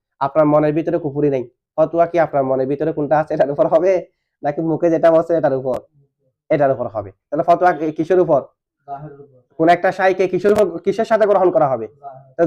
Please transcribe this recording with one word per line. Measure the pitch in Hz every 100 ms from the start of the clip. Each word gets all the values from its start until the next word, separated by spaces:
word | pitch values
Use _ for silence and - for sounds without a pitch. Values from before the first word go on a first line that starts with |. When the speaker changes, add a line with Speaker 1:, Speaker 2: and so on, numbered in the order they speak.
| _ -
Speaker 1:
আপনার | 139 160 151
মনের | 151 151
ভিতরে | 156 160 165
কুফরি | 156 143 147
নেই, | 135 120 _ _ -
ফতোয়া | 160 170 170
কি | 170
আপনার | 151 143
মনের | 131 131 131
ভিতরে | 147 156
কোনটা | - 143 156
আছে | 156
এটার | 151 139
উপর | 147 160
হবে, | 165 185 180 - _ _ _
নাকি | - 151
মুখে | 165 151 170
যেটা | 160 165
বলছে | 165 165
এটার | 165 147
উপর? | 135 131 120 - _ _ _ _ _ -
এটার | 151 135
উপর | 135 117
হবে। | 110 95 - -
তাহলে | 147
ফতোয়া | 165 170 180
কি-, | 151 160
কিসের | 156 160 185
উপর? | 165 139 - _ _ _ -
Speaker 2:
জাহেরের | 139 147 -
উপর। | - _ _ -
Speaker 1:
কোন | 160
একটা | 170 190
শাইকে | 185 190 185 180
কিসের | 180 202
উপর, | 208 190 165
কিসের | 202 202 220
সাথে | 220 208
গ্রহণ | 196 185
করা | 160 143
হবে? | 120 110
Speaker 2:
জাহের। | _ - - -
Speaker 1:
তো | -